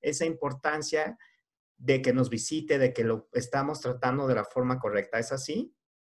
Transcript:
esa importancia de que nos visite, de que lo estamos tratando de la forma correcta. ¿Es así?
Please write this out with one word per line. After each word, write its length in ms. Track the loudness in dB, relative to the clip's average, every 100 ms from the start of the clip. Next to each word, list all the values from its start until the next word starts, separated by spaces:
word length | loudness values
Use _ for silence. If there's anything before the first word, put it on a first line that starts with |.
esa 240 | -4 -2 -2
importancia 960 | -2 -4 -2 -4 -2 -2 -2 -2 -6 -20 _ _ _ _ -6
de 240 | 2 2
que 120 | 4
nos 180 | 4 2
visite, 480 | 0 -4 -4 0 4
de 120 | 4
que 120 | 2
lo 260 | 0 0 -2
estamos 480 | -6 -2 -2 -2 -4
tratando 460 | -4 -2 0 0 2
de 60 |
la 100 | 2
forma 360 | 0 0 0 0
correcta. 400 | 0 0 0 -2
¿Es 120 | -2
así? 440 | -4 -4 -4 -6 _ _ _